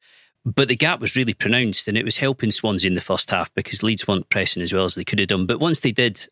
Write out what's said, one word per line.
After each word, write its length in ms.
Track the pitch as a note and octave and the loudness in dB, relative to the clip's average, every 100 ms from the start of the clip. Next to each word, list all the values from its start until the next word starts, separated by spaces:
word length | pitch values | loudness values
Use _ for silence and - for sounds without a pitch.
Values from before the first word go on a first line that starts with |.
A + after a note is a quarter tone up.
| - - _ _ A#2+ | -12 -20 _ _ -4
But 200 | G#2+ C#3 | 0 0
the 80 | B2 | 2
gap 240 | D#3 F3 | 0 0
was 160 | A2 C3 | -2 0
really 180 | A#2+ | 0
pronounced 540 | - G2+ A#2+ A#2 - - | 0 0 2 2 0 0
and 100 | G#2+ | -2
it 80 | A2 | 0
was 120 | - | 0
helping 340 | C3+ C3 A2 | 0 0 0
Swansea 360 | - A2 F#2+ F#2 | 0 0 2 2
in 60 | |
the 80 | F2+ | 0
first 300 | - F#2 - | 0 -2 0
half 200 | F#2 - - | -2 -2 -6
because 260 | - - | -4 -2
Leeds 260 | G#2+ G#2+ - | 0 0 0
weren't 220 | F#2+ - | -2 0
pressing 320 | G2+ F2+ - | 0 0 -2
as 100 | E2+ | -2
well 140 | F#2+ F#2 | 0 0
as 80 | |
they 100 | F#2 | -2
could 140 | F2+ G#2 | -2 -2
have 100 | F#2+ | 0
done. 200 | G2 F#2 | 0 0
But 120 | A#2+ | 0
once 200 | E3 D#3 | 2 2
they 120 | B2 | 0
did, 360 | A2 B2 G2 - | 2 0 -2 -8